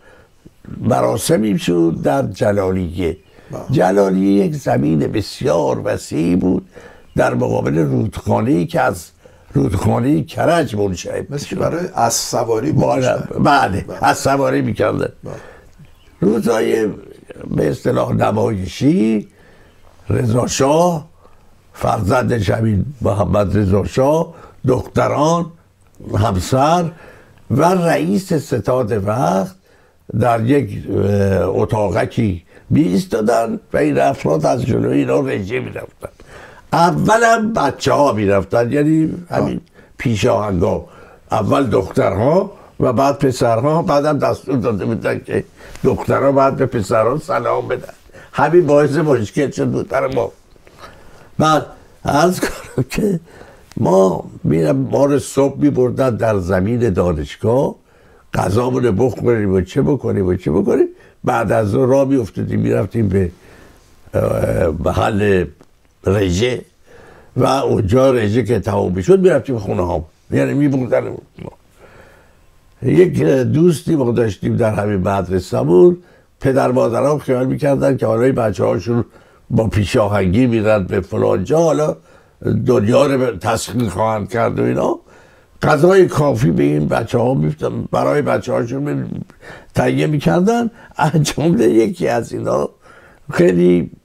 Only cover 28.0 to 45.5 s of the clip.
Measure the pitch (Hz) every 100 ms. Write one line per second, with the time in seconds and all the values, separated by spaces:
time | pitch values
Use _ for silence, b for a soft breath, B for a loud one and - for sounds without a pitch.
28 | 160 202 - 160 - 123 - 127 113 110
29 | 98 113 151 190 185 - b b b b
30 | - 117 120 117 113 143 110 104 - 101
31 | 98 101 98 95 90 104 107 113 104 101
32 | 127 - 110 82 b b - 120 175 190
33 | 185 113 208 - 160 226 - - 147 139
34 | 139 135 147 156 151 135 120 113 117 139
35 | 131 135 135 120 95 127 113 95 - -
36 | - - B B B B B 156 175 151
37 | - 226 233 226 214 226 180 - - -
38 | 139 107 98 98 95 120 120 139 147 160
39 | 160 - 175 131 135 123 - b b -
40 | 123 107 123 107 104 90 98 90 B B
41 | B B - 110 104 139 131 110 - -
42 | 113 95 123 175 202 B B - 127 123
43 | 139 139 139 123 123 113 143 160 160 143
44 | 147 143 131 101 - 139 127 107 117 113
45 | 120 120 - 104 -